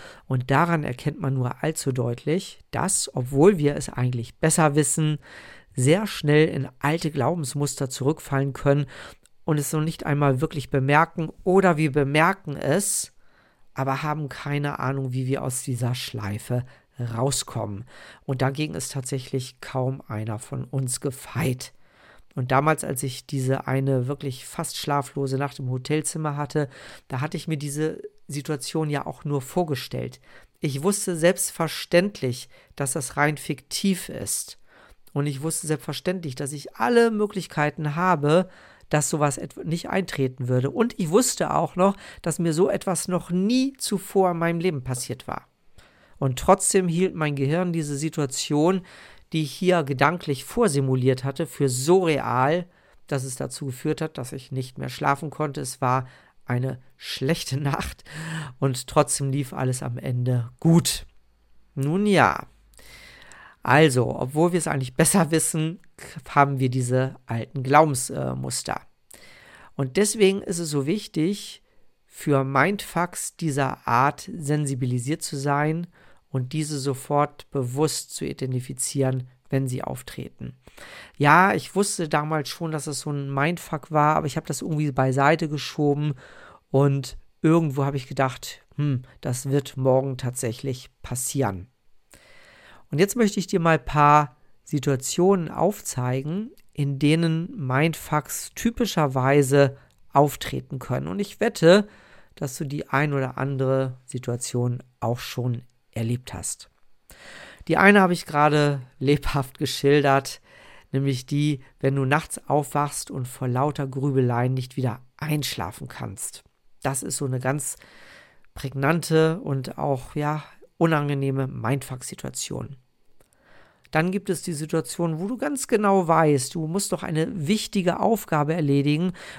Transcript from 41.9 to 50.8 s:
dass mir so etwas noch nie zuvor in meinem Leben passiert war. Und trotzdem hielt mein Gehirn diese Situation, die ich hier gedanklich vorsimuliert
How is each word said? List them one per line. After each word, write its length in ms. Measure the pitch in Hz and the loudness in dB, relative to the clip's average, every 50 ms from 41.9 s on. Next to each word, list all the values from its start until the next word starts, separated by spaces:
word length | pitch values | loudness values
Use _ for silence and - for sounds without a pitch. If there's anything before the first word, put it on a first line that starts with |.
| 196 - - - - - | 2 0 -6 -16 -20 -8
dass 160 | - 170 151 - | -6 -4 -2 0
mir 160 | 170 170 156 | 0 0 2
so 160 | 156 190 - | 4 4 2
etwas 380 | - 185 - 196 180 160 - - | 2 0 -2 -2 -2 -2 -2 -2
noch 240 | 185 170 - - | -2 -4 -2 -2
nie 420 | 175 180 190 208 247 262 262 277 269 - | 0 0 2 2 2 2 0 0 -4 -6
zuvor 540 | - - 214 185 - - - 196 190 180 | -6 -4 -4 -4 -6 0 2 2 4 4
in 60 | 175 165 | 2 2
meinem 220 | 170 170 170 170 | 0 0 0 0
Leben 240 | 165 185 160 139 123 | 0 0 -2 -2 -4
passiert 440 | 127 127 127 - - 123 - - - | -4 -6 -6 -6 -8 -8 -10 -8 -8
war. 200 | - - - _ _ _ _ - - - - _ _ _ _ _ _ - | -10 -10 -10 _ _ _ _ -20 -20 -20 -20 _ _ _ _ _ _ -4
Und 180 | 139 135 127 127 | -2 -2 -2 0
trotzdem 500 | - - 190 202 - - - 196 185 175 | 4 4 4 4 4 2 2 2 2 2
hielt 280 | 160 165 185 185 - | 2 0 0 0 0
mein 200 | 160 156 147 143 | -2 -2 -2 0
Gehirn 380 | 139 135 139 151 170 185 180 170 | 0 0 0 0 0 0 -2 -2
diese 240 | 165 151 147 143 139 | -2 -2 -4 -4 -4
Situation, 840 | 151 160 - - 147 135 - - - - 147 147 151 170 190 190 175 - - - - - - - - _ - | -4 -4 -2 -2 -2 -2 -2 -6 -4 0 2 4 4 4 2 0 -2 -8 -16 -20 -20 -20 -20 -20 -12 _ -2
die 100 | 160 156 | -2 -2
ich 80 | 151 | -2
hier 320 | - - 185 180 180 175 151 | -4 -2 2 2 4 4 2
gedanklich 640 | 131 143 127 143 143 175 170 - - 143 127 - | 0 2 2 4 2 2 0 -2 -4 -4 -4 -6
vorsimuliert 800 | - - 233 240 196 143 139 | -6 0 2 2 2 4 2